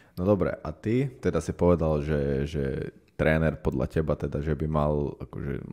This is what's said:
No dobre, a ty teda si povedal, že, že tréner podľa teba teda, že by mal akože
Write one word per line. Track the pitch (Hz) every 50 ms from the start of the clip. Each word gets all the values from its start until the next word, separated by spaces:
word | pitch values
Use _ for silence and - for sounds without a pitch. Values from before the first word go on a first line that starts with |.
| - _
No | - - 90 101
dobre, | 104 87 85 -
a | - - - 78 78
ty | - - 107 117 127 143 131
teda | - - - 90 78 80
si | - - 78
povedal, | - 87 87 87 78 80 78 78 73 73
že, | 76 76 71 69 71 69 67 71
že | 76 - 71 69 65 65 - - - - - _ _ _
tréner | - 73 78 78 80 80 78 73
podľa | - - 82 69 64 73 -
teba | - 82 78 76
teda, | 73 - - 73 73 73 73
že | 80
by | 73 67 78 78
mal | 78 73 73 76 76 73 71 - -
akože | - - - - - - 69 67 - - -